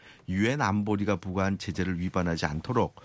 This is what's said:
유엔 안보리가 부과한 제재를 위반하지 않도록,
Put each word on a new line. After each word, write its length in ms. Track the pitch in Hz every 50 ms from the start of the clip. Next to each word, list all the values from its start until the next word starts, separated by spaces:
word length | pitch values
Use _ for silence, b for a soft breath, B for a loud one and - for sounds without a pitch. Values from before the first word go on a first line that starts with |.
| B B B B B -
유엔 320 | 92 95 104 113 135 147
안보리가 560 | 135 101 98 104 104 104 104 101 101 101 101
부과한 420 | 87 - 98 90 98 95 95 98 92
제재를 400 | - - 85 - 90 92 92 85
위반하지 480 | 87 92 - 92 87 87 82 80 -
않도록, 500 | 80 76 80 - - 123 117 98 - - B B